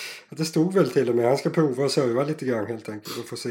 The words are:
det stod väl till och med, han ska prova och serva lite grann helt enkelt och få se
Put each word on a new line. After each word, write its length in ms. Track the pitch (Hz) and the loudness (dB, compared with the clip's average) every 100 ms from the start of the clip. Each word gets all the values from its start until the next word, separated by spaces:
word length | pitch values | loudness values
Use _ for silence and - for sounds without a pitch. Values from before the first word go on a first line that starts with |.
| - - - | -12 -14 -16
det 140 | - | -6
stod 300 | 160 165 170 | -2 2 4
väl 160 | 190 139 | 4 2
till 180 | 143 123 | 2 2
och 60 | 120 | 2
med, 120 | 120 | 4
han 80 | 135 | 2
ska 140 | - | 0
prova 340 | - 151 123 | 2 0 2
och 60 | 139 | 0
serva 340 | 139 131 117 | 2 2 2
lite 200 | 143 151 131 | 0 -2 -2
grann 200 | 117 104 | -2 -2
helt 220 | 113 - | -6 -8
enkelt 300 | 104 - 120 | -12 -10 -12
och 60 | |
få 120 | 113 117 | -10 -8
se 120 | 123 | -6